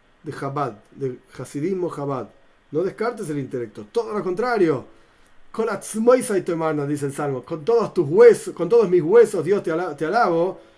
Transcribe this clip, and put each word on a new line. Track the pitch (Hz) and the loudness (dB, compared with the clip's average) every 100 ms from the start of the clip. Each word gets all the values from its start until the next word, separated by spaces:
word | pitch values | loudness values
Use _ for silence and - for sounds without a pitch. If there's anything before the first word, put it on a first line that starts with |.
| _ _ | _ _
de | 156 | -14
Chabad, | 135 143 139 135 107 _ | -10 -8 -6 -6 -8 _
del | - 135 123 _ - | -10 -8 -8 _ -16
Hasidismo | 127 147 156 190 175 | -12 -6 -4 -4 -6
Chabad. | 147 143 131 107 _ _ _ _ | -6 -6 -6 -10 _ _ _ _
No | 143 | -4
descartes | 185 190 226 220 175 | -4 -4 -6 -6 -8
el | 147 | -8
intelecto, | 131 131 117 110 104 | -6 -8 -8 -12 -8
todo | - 226 | -6 -4
lo | 214 | -4
contrario. | 175 180 247 233 170 135 - - _ _ _ - - | -4 -2 -2 2 2 0 -4 -20 _ _ _ -20 -14
"Kol | - 226 | -6 -4
atzmoi | 196 - 220 226 254 | -4 -6 0 4 4
saito | 254 196 175 | 4 -2 -2
emana", | 165 160 151 143 | -2 -2 -2 -2
dice | 147 | -4
el | 143 | -4
Salmo, | 139 147 131 | -4 -4 -4
"con | - 165 | -6 -8
todos | 147 233 214 | 0 0 2
tus | - 147 | -2 0
huesos, | 175 466 415 - | 8 8 8 0
con | - 185 | -6 2
todos | 233 202 | 2 4
mis | 180 | 2
huesos, | 151 226 226 185 | 4 6 6 2
Dios, | 151 202 | 0 -2
te | 190 | -2
ala-, | 160 180 | -4 -4
te | 143 156 | -6 -2
alabo". | 214 214 165 175 180 - | 0 0 0 -2 -4 -16